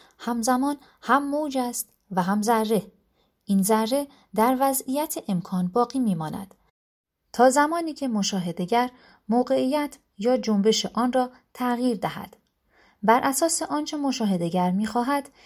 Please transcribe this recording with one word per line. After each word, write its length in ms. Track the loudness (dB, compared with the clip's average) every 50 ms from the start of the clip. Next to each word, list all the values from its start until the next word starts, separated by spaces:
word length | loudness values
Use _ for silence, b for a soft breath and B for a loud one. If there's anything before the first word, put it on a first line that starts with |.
| B B B B
همزمان 600 | -6 -6 -4 -2 0 0 2 2 0 -2 -4 -6 b b b b
هم 280 | b 2 2 2 2 0
موج 280 | -2 -2 -2 -2 -2 -4
است 320 | -4 -4 -4 -8 -10 _ _ _ _ -6
و 120 | -2 -2 0
هم 180 | 2 0 0
ذره. 500 | 2 2 2 2 2 2 0 0 -2 -4 _ _ _ _ _ _ _ _ _ _ _
این 180 | 0 2 2 4
ذره 440 | 4 2 2 2 2 0 -2 -2 -4 b b b b b
در 220 | 2 2 2 2 2
وضعیت 640 | 2 0 0 0 -2 -4 -4 -2 -2 -4 -6 -8 -6 -4
امکان 400 | -4 -4 -4 -4 -2 -2 -2 0
باقی 320 | 0 0 0 0 0 -2
می‌ماند 560 | 0 0 0 -2 -4 -6 -8 -10 -12 -14 -18 _ _ _ _ _ _ _ _ _ _ _ _ _ _ _ 2
تا 160 | 6 6 6
زمانی 440 | 6 4 2 2 0 -2 -4 -6 -6
که 140 | -6 -4 -2
مشاهده‌گر 840 | -2 -2 -2 -2 -2 -4 -4 -4 -4 -4 -4 0 0 0 0 0 -4 b b b b b b -2
موقعیت 680 | 0 0 2 2 0 0 0 0 0 0 -2 -4 -8 -14 _ _ _ -4
یا 200 | 0 0 0 0
جنبش 480 | 0 0 2 2 4 2 2 2 0
آن 280 | -4 -2 -2 -2 0 2
را 160 | 0 0 -2 -4 B B B -10
تغییر 440 | -4 -2 -2 -2 0 0 -2 -2 -2
دهد. 400 | -4 -6 -6 -8 -14 -16 -18 _ _ _ _ _ _ b b b b b b b 2
بر 180 | 4 4 4 4
اساس 380 | 0 0 0 0 0 0 -2
آنچه 360 | -4 -4 -4 -4 -4 -4 -6 -4
مشاهده‌گر 720 | -2 -2 -2 -2 0 0 0 0 0 0 0 0 0 2
می‌خواهد، 580 | 0 0 -2 -2 -2 -2 -2 0 -2 -2 -4 -6 b b b